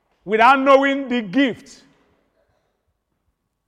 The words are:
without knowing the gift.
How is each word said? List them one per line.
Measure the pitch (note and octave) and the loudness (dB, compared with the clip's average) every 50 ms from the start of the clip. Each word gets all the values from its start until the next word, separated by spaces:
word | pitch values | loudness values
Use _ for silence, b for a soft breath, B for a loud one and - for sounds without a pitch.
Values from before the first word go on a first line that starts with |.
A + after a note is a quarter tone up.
| _ _ _ _ - | _ _ _ _ -10
without | F3 G#3+ A3 A3+ B3 C#4 C4+ | -4 0 2 4 4 2 2
knowing | C4+ C#4 C4+ C4+ C#4 C#4 C4+ C#4 C#4 A#3+ | 2 2 2 4 2 0 -4 -4 -6 -6
the | B3 B3 | -6 -6
gift. | G#3+ F#3 E3+ C4+ C#4+ A#3+ F#3+ - - - - - _ _ _ _ _ _ _ _ _ _ _ _ _ _ _ _ _ _ _ _ _ _ _ _ _ _ _ _ _ _ _ _ _ _ _ _ _ | -6 -4 -4 -2 -2 -2 -4 -8 -16 -20 -20 -20 _ _ _ _ _ _ _ _ _ _ _ _ _ _ _ _ _ _ _ _ _ _ _ _ _ _ _ _ _ _ _ _ _ _ _ _ _